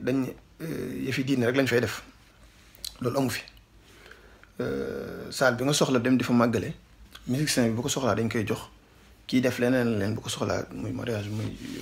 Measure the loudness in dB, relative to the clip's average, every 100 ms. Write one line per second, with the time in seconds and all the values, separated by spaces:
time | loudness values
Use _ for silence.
0 | 0 0 -2 -6 -18 -12 -8 -6 -6 -6
1 | -4 -2 0 2 4 4 4 4 2 -2
2 | -12 -20 -20 _ -20 -20 -20 -16 -16 -6
3 | -2 0 0 -2 -10 -20 -20 -20 -20 -20
4 | -20 -20 -20 -20 -14 -6 -4 -4 -4 -6
5 | -8 -10 -10 2 2 4 2 2 4 4
6 | 4 2 4 4 4 2 -2 -6 -16 -20
7 | -20 -12 -4 -2 0 2 2 2 -2 0
8 | 2 2 0 0 -2 -4 -6 -20 _ -20
9 | -20 -20 -2 0 2 2 2 4 2 2
10 | 0 -2 -6 -4 -2 -2 -4 -8 -8 -6
11 | -4 -4 -4 -6 -6 -8 -12 -10